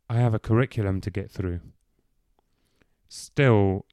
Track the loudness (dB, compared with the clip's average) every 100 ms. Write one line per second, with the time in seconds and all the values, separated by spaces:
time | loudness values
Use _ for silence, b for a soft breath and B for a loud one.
0 | -6 0 2 0 2 2 2 -2 -4 -4
1 | -6 -8 -10 -8 -8 -8 -12 -20 _ _
2 | _ _ _ _ _ _ _ _ _ _
3 | _ -20 -8 0 4 4 4 0 -6